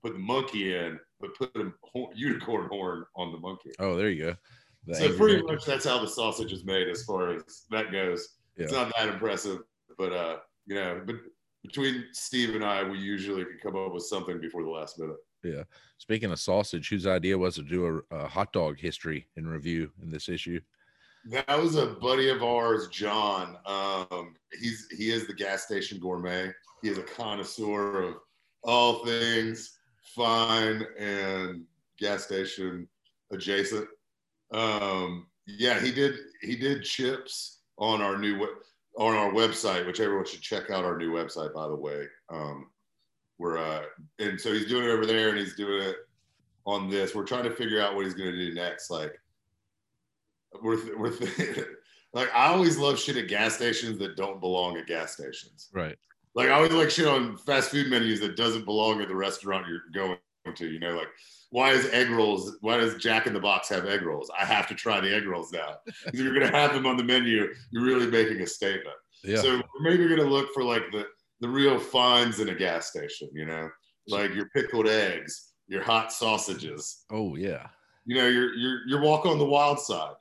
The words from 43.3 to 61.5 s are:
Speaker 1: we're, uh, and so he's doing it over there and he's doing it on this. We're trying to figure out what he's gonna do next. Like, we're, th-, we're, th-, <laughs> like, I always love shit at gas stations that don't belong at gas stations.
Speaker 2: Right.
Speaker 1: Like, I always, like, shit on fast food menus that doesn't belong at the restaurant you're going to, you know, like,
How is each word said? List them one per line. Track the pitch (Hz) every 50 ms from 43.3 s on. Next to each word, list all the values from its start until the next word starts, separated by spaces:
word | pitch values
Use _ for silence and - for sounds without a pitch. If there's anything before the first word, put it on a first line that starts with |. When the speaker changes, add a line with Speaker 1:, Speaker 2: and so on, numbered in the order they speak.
| _ _
Speaker 1:
we're, | 85 85 82 82
uh, | 80 78 78 78 76 73 - - 78 - _ -
and | 107 104 95 92
so | - 113 107
he's | 107 107
doing | 104 123 123 123
it | 117
over | 117 110 107
there | 107 113 113 110 110
and | 107 104
he's | 101 95 -
doing | - 104 101 101 98
it | 98 95 92 92 - _ _ _ _ _ _ _ _ _ _ _ _
on | 101 101 98 95 95
this. | 98 98 95 92 -
We're | 107 98
trying | - 127 123 120
to | 117
figure | 113 - 120 113 107 107
out | 101 101 98
what | 98 98
he's | 95 90
gonna | 92 95 90
do | 87 90 90 87 82
next. | 87 87 87 - - - -
Like, | 87 80 78 76 - - _ _ _ _ _ _ _ _ _ _ _ _ _ _ _ _ _ _ _ _ _ _ _ _ _ _ - 101
we're, | 113 113 113 110
th-, | 110 110 104
we're, | 110 107 120 117
th-, | - 120 - - - - - - - - - - - _ _
<laughs> | _ _ _ _
like, | - 120 127 120 -
I | 120 131 156
always | 175 190 180 165 160 139
love | 143 143 139 -
shit | - - 131
at | 123 107 92
gas | 101 101 110 113 107
stations | - 120 120 113 - 120 113 110 95
that | 98 92 80
don't | - 98 101 98 95
belong | 90 92 90 90 90 90 87 82
at | 80
gas | - 85 82 80 78
stations. | - - 73 65 - - - - _ - - -
Speaker 2:
Right. | - 95 82 78 - _ _ _ _ _ _ _ _
Speaker 1:
Like, | 117 127 131
I |
always, | 135 147 160 160
like, | 160 165 156 -
shit | - 160 160 151
on | 139 131 123 113 104 95
fast | - - 139 135 127 -
food | 139 143 143 139
menus | 127 120 113 110 110 101
that | 107 104 90
doesn't | 107 117 117 113 113 104
belong | 101 104 107 107 110 107 104
at | 101 95
the | 95
restaurant | 95 95 98 95 - - 98 95 95 87 85
you're | 85 82 - 82
going | 80 95 95 92 90 87 _ _ _ _ _ 92 87
to, | - 87 82
you | 80 82
know, | 85 87 85
like, | 85 80 - - - - - - - - _